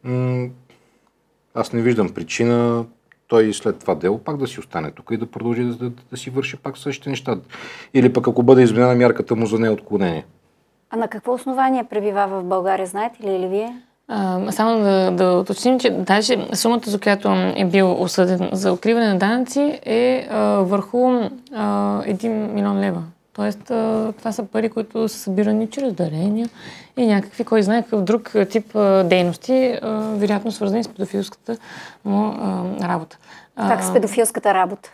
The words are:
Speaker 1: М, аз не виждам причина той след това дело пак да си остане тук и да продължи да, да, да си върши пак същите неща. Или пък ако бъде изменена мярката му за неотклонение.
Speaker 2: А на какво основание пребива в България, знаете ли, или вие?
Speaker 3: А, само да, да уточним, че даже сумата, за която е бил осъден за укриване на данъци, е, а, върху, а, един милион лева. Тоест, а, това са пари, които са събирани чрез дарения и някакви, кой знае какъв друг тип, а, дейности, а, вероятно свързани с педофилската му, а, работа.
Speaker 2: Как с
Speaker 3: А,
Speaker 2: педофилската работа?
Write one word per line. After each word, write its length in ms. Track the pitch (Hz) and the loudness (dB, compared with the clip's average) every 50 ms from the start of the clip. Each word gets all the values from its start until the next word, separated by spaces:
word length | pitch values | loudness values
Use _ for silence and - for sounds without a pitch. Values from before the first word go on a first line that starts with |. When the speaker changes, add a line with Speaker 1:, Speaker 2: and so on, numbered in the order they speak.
| _ | _
Speaker 1:
М, 420 | 127 123 127 127 127 127 127 123 123 127 - _ _ _ _ _ _ _ _ _ _ _ _ _ _ _ _ _ _ _ | -4 -2 -2 0 0 -2 -2 -4 -6 -10 -16 _ _ _ _ _ _ _ _ _ _ _ _ _ _ _ _ _ _ _
аз 180 | 117 113 - - | -6 -6 -4 -2
не 80 | 117 113 | -2 0
виждам 260 | 127 123 113 101 87 | 0 2 2 0 -2
причина 760 | 85 - 85 - - - 120 117 120 120 120 120 117 117 117 117 _ _ _ _ _ _ _ _ | -4 -8 -10 -8 -4 -2 0 2 2 2 2 0 0 -2 -4 -8 _ _ _ _ _ _ _ _
той 240 | - 113 110 107 101 | 4 4 4 4 2
след 240 | - - 110 98 - | -2 -2 -4 -4 -4
това 160 | - - 92 | -2 -4 -4
дело 240 | 76 80 90 104 113 | 0 0 -2 -2 -2
пак 180 | - - 151 | -4 -6 -4
да 100 | 143 135 | -4 -4
си 140 | 120 - - | -6 -6 -12
остане 300 | - _ - 85 78 76 | -16 _ -8 -6 -6 -6
тук 160 | 73 - - - | -10 -14 -8 -8
и 60 | 117 | -6
да 100 | 107 120 | -6 -6
продължи 380 | 113 - 98 110 117 120 117 123 | -8 -8 -6 -4 -2 -2 0 -2
да, 100 | 123 117 | -2 -4
да, 160 | 117 123 120 120 - - _ | -4 -8 -8 -8 -10 -16 _
да 60 | - | -16
си 140 | 127 - 135 | -14 -12 -6
върши 260 | 127 135 135 - - | -6 -4 -6 -6 -8
пак 220 | - _ 139 135 - | -10 _ -12 -12 -8
същите 320 | - 147 135 - - 143 | -8 -8 -8 -8 -8 -8
неща. 260 | 135 123 - - 117 92 - - - - - - - - - - - | -8 -8 -4 -6 -6 -6 -6 -16 -20 -18 -18 -16 -18 -18 -20 0 2
Или 180 | 135 123 123 113 | 4 4 6 4
пък 160 | 123 117 127 | 4 0 0
ако 140 | 113 123 120 | 0 2 6
бъде 200 | 120 135 127 127 | 8 8 8 8
изменена 320 | 117 107 113 123 127 123 | 6 6 4 4 4 6
мярката 420 | 123 123 120 113 - - - 123 | 6 4 4 4 2 0 -2 0
му 100 | 110 113 | 0 0
за 120 | 107 110 110 | 0 0 0
неотклонение. 680 | 113 113 107 - - - 104 98 98 90 82 78 76 - _ _ _ _ _ _ _ _ _ _ _ _ | 2 2 0 -2 -2 -4 -2 0 0 0 -2 -4 -8 -12 _ _ _ _ _ _ _ _ _ _ _ _
Speaker 2:
А 60 | - | -6
на 120 | 226 226 214 | -4 -4 -4
какво 240 | 226 214 - 247 247 | -6 -8 -4 -4 -4
основание 520 | 247 254 269 262 254 269 262 262 262 233 | -4 -4 -4 0 0 2 2 2 0 -2
пребива 420 | 247 - 214 202 208 196 202 202 | -4 -4 -4 -2 -2 0 0 -2
в 180 | 190 196 190 180 | 0 -2 -4 -2
България, 420 | 180 190 190 180 190 190 185 190 | -2 -2 0 0 0 0 0 -2
знаете 360 | 180 190 202 214 240 240 _ 220 | -6 -4 -6 -6 -6 -6 _ -6
ли, 80 | 196 | -4
или 160 | 190 185 185 185 | -2 -2 -2 -2
вие? 280 | 190 202 220 233 247 247 - _ _ _ _ - | -2 -2 -4 -4 -10 -14 -20 _ _ _ _ -8
Speaker 3:
А, 440 | 226 208 196 185 180 185 190 214 202 | -4 -2 -2 -2 -2 -2 -2 -4 -2
само 280 | - 220 226 233 226 | 0 2 2 2 2
да, 300 | 208 202 196 190 185 185 | 2 4 4 4 2 2
да 220 | 180 175 190 185 180 | 2 2 4 4 4
уточним, 460 | 180 185 - 196 - - 240 262 254 | 2 0 0 -6 -2 2 2 2 4
че 120 | 247 226 | 2 0
даже 560 | 190 185 185 185 190 208 214 233 247 202 - - 233 | 0 0 0 2 2 2 4 2 0 -2 -2 -4 -4
сумата, 260 | - - 226 240 240 226 | -2 0 2 0 0 0
за 140 | 226 202 196 | -4 -4 -2
която 280 | - 208 202 196 202 208 196 185 185 185 180 | 2 2 0 2 2 0 2 2 2 0 0
е 80 | - 196 | 0 0
бил 380 | 180 170 196 190 185 180 - - | 2 4 4 4 4 2 0 -2
осъден 460 | 175 - - 185 180 185 180 185 - - | -2 2 2 2 2 2 0 0 -2 -2
за 200 | 190 196 190 180 | 0 0 0 0
укриване 360 | 180 - 220 233 233 233 214 | 0 0 0 2 2 2 2
на 100 | 196 185 | 2 2
данъци, 640 | 190 202 226 247 254 247 - 277 285 294 302 - - | 2 2 2 0 -2 -2 0 0 0 0 -2 -4 -4
е, 440 | - 220 226 240 247 254 262 - - | -2 0 2 2 2 2 0 -2 -4
а, 80 | 220 214 | -2 0
върху, 720 | 214 208 208 202 190 180 202 196 190 - - 247 247 254 254 247 220 190 277 254 - - 285 | 2 2 4 2 2 2 0 -2 -2 -2 0 2 2 4 2 2 0 -4 -6 -10 -18 -14 -8
а, 480 | 220 214 208 202 202 202 202 202 202 - | -4 -4 -2 0 0 0 -2 -2 -4 -2
един 500 | - 208 185 220 - 113 107 107 104 107 | -4 -4 -4 -2 -4 -4 -4 -4 -4 -4
милион 260 | 104 101 101 101 98 | -2 -2 0 0 0
лева. 220 | 98 98 - 170 165 160 - _ _ _ _ | 0 -2 -2 -4 -8 -10 -16 _ _ _ _
Тоест, 380 | - 208 208 202 208 - - | -6 -4 -4 -6 -8 -8 -6
а, 420 | 247 226 220 220 220 220 220 220 214 - | -4 -2 -2 0 -2 -2 -2 -4 -6 -6
това 140 | - 226 208 | -8 -6 -6
са 120 | - 208 | -6 -8
пари, 240 | 196 _ 220 220 226 | -4 _ -2 -2 -2
които 400 | 220 226 220 214 - 220 226 220 | -4 -4 -8 -6 -4 -4 -4 -4
са 100 | - - | -4 -6
събирани 520 | - - 190 190 214 208 214 214 226 220 | -8 -4 -2 0 0 2 2 0 -2 -4
чрез 220 | - 285 277 254 196 | -4 -4 -4 -4 -2
дарения 560 | 156 180 160 151 156 175 202 208 220 233 226 - - - - - - - _ _ | -2 -4 -4 -2 -2 -2 0 0 -2 -2 -4 -8 -12 -20 -20 -20 -20 -20 _ _
и 100 | - 247 | 0 2
някакви, 380 | 226 208 202 196 202 - - 233 | 2 2 2 0 -2 -6 -8 -2
кой 180 | - 226 220 202 | 2 2 2 4
знае 200 | 190 214 233 226 | 4 2 0 0
какъв 200 | - - 214 190 | 0 -2 -2 0
друг 300 | 175 214 233 226 - - 214 196 196 | 2 0 0 -2 -2 0 0 0 2
тип, 260 | - 220 214 - - | 0 -4 -4 -2 0
а, 280 | 214 208 196 196 190 190 | 2 4 4 6 4 4
дейности, 760 | 170 185 185 180 175 165 - - - 262 262 262 247 240 - - | 4 4 4 2 0 -2 -4 -2 0 2 2 2 2 0 -2 -4
а, 60 | 220 220 214 214 220 220 | -4 -4 -4 -4 -4 -2
вероятно 380 | 208 202 202 208 202 208 233 202 | -2 0 0 0 -2 -2 -6 -6
свързани 320 | - 214 196 196 233 226 | -4 -2 -2 0 -2 -2
с 40 | - | -4
педофилската 680 | - - 196 190 - 202 196 - - _ _ - 233 226 - - - - - - - _ _ | -6 -8 -8 -4 -4 -6 -6 -6 -10 _ _ -10 -10 -10 -10 -20 -20 -18 -18 -20 -20 _ _
му, 220 | 208 196 202 214 | -2 0 0 0
а, 360 | 214 - - 240 196 190 185 180 180 190 - 180 175 | 0 -4 -4 -6 -4 -4 -4 -4 -6 -4 -4 -4 -4
работа. 300 | 180 170 160 156 - _ _ - - - - _ _ | -4 -4 -6 -10 -18 _ _ -20 -20 -20 -20 _ _
Speaker 2:
Как 280 | - 220 196 185 185 190 | -4 0 0 0 0 0
с 40 | 185 | 2
Speaker 3:
А, 20 | 185 | 2
Speaker 2:
педофилската 600 | 226 190 202 196 240 226 220 - - - 208 196 | 2 2 2 0 0 0 0 0 -2 0 2 2
работа? 360 | 185 185 185 202 - - - | 2 2 0 -2 -10 -14 -20